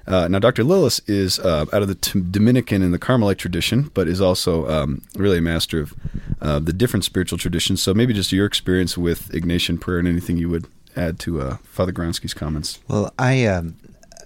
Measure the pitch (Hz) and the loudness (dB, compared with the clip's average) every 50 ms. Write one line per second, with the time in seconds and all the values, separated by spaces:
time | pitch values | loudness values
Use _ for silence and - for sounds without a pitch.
0 | - - 95 90 85 85 95 98 113 123 - - 113 151 190 196 156 123 - - | -4 0 2 2 2 2 2 4 4 4 4 4 2 4 4 4 4 2 2 0
1 | - - 104 98 95 90 - - - 92 80 76 76 - - 101 101 98 92 - | -2 0 0 0 2 0 0 0 0 0 0 0 0 0 0 0 0 0 -2 -4
2 | - - - 101 90 87 95 101 107 120 123 127 117 - 104 95 92 90 90 87 | -4 -2 -2 -2 0 0 2 2 4 4 4 4 2 2 0 2 2 2 0 0
3 | - - 127 123 107 98 95 - - 92 87 - - - 107 127 147 147 - 98 | 0 0 2 2 2 2 0 0 -2 -4 -2 -2 0 0 0 0 0 0 0 0
4 | 90 80 87 95 98 90 90 - - 101 85 82 69 - 78 78 71 71 67 - | 0 0 2 2 2 2 2 2 0 0 0 0 0 0 0 0 0 -2 -4 -6
5 | - - - 95 98 101 90 85 82 85 82 80 - - - 80 71 71 - - | -8 -10 -4 0 2 2 2 2 2 0 0 0 -2 -2 -2 -4 -4 -4 -8 -10
6 | - - - - - - - - - 76 73 73 80 82 82 95 120 120 - 98 | -10 -8 -8 -8 -6 -6 -6 -2 0 0 0 0 0 0 0 2 0 0 2 0
7 | - - - 95 90 - 87 87 - 90 87 82 - - 98 - - 98 95 110 | -2 -2 -2 -2 -2 -2 -2 -4 -2 -2 -2 0 0 0 0 0 0 2 2 4
8 | 120 127 107 101 92 - 95 95 101 101 - - - - 90 92 90 87 - 87 | 2 2 2 0 0 2 2 2 2 2 0 -2 0 0 2 2 2 0 -2 0
9 | 87 85 82 - - - - 82 82 87 85 85 - - 85 82 - - 90 87 | 0 0 0 -2 -4 -6 -6 -4 -2 0 0 0 0 0 -2 -4 -4 -2 -2 0
10 | 87 90 85 87 - - 87 85 85 87 85 82 - - - - - - - - | 0 2 0 0 -2 -2 -2 -2 -2 -2 -2 -4 -4 -8 -16 -20 -20 -12 -6 -4
11 | 87 82 85 - - 87 85 73 67 67 - - - - - - 92 92 87 87 | -4 -4 -4 -6 -6 -6 -4 -4 -4 -6 -6 -8 -12 -8 -4 -2 -2 -2 -2 -2
12 | 85 85 82 - - - - - 78 76 78 73 76 - - - - - 104 104 | -4 -4 -4 -4 -6 -10 -8 -6 -6 -4 -4 -4 -6 -8 -10 -12 -8 -4 -2 -2
13 | 101 - - - 131 127 135 131 120 104 95 87 82 82 82 - - - - - | -2 -2 -2 -2 0 2 2 2 2 2 2 0 -2 -6 -10 -14 -18 -20 -20 -20
14 | - - - - - | -20 -20 -20 -20 -20